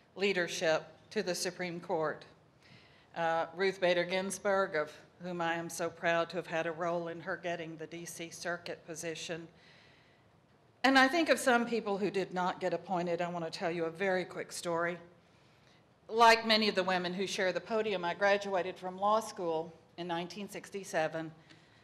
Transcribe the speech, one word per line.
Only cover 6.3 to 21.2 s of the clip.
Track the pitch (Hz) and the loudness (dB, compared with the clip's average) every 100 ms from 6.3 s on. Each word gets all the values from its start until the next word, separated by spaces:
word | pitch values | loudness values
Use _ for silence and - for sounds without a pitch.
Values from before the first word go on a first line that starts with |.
to | 180 | -4
have | 160 | -4
had | 165 165 | -2 -2
a | |
role | 156 175 175 165 | -2 -2 -2 -4
in | 170 | -6
her | 165 170 | -6 -6
getting | 175 170 160 156 | -4 -6 -6 -10
the | 156 | -12
D | 170 | -12
C | 170 - 170 | -12 -10 -12
Circuit | 165 180 170 175 - - | -8 -6 -6 -8 -12 -10
position. | 160 170 160 - 165 170 - - - - - _ _ _ _ _ _ _ _ | -8 -8 -8 -8 -8 -10 -18 -20 -20 -20 -20 _ _ _ _ _ _ _ _
And | 254 269 | 6 8
I | 269 | 8
think | 339 320 | 6 4
of | 254 | 4
some | 269 240 226 | 4 4 2
people | 226 208 196 | -2 -2 0
who | 196 | 0
did | 196 180 | 0 -2
not | 180 180 - | 0 -2 0
get | 185 | -2
appointed. | 170 170 180 175 170 | -2 -2 -2 0 -2
I | 175 | -2
want | 175 165 | -4 -6
to | |
tell | - 185 | -4 -2
you | 170 165 | -2 -4
a | |
very | 160 196 185 170 | -2 0 0 -2
quick | 165 - | -8 -10
story. | - 175 165 170 175 - - _ _ - _ - - _ _ - | -8 -4 0 -2 -4 -12 -20 _ _ -20 _ -20 -20 _ _ -4
Like | 220 233 226 220 | 8 10 10 6
many | 214 214 | 4 4
of | 190 | 2
the | |
women | 185 185 175 | 2 0 0
who | 180 185 | -2 -2
share | - 185 | 0 0
the | 175 | 0
podium, | - 226 214 185 | -2 -2 0 -2
I | 175 175 | -2 2
graduated | 202 202 202 190 180 180 | 4 2 2 -2 -2 -6
from | 185 185 | -10 -2
law | 202 220 | 2 2
school | 220 - 175 160 170 - - - | 0 -4 -2 -2 -4 -12 -20 -10
in | 175 | -6
nineteen | 170 175 208 196 | -6 -6 -10 -10
sixty-seven, | 185 - 202 190 170 156 160 | -12 -10 -10 -4 -2 0 -2